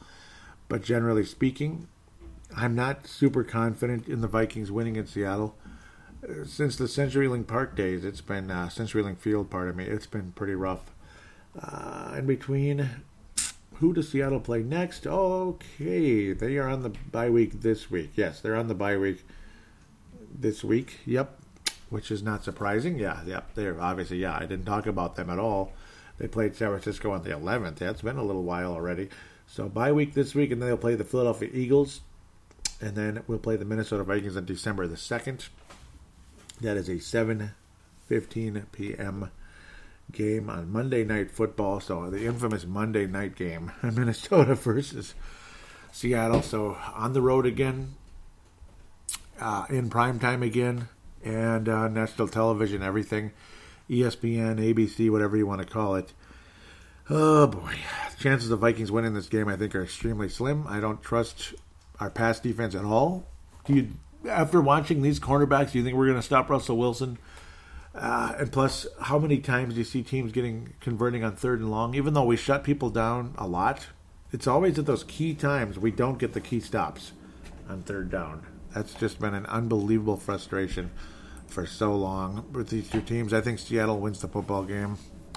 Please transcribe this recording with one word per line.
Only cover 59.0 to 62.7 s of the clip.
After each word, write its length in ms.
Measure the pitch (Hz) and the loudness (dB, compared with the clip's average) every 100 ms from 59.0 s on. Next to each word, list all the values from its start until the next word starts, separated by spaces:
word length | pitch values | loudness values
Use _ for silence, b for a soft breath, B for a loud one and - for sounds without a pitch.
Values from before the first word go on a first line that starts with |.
| 113 | 0
this 140 | 104 95 | -2 -2
game, 200 | 110 104 | 0 0
I 80 | 95 | 0
think, 200 | 104 95 | -2 -2
are 80 | |
extremely 460 | 90 - 117 107 98 | -4 -4 -2 -2 -4
slim. 360 | - 127 147 151 | -2 -2 -2 -2
I 120 | 104 | -2
don't 220 | 110 104 | -2 -4
trust 520 | - 120 - - - - - - - - | 0 0 0 -4 -12 -14 -20 -20 -20 -8
our 100 | 101 | -6
pass 300 | - 113 143 | 0 2 2
defense 360 | 123 107 113 | -2 -2 -2